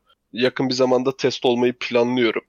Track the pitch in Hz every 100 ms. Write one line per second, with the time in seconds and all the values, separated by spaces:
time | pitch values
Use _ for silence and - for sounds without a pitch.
0 | _ _ _ 110 123 - 131 127 127 123
1 | 127 131 135 - 135 120 123 123 - 120
2 | 120 127 113 -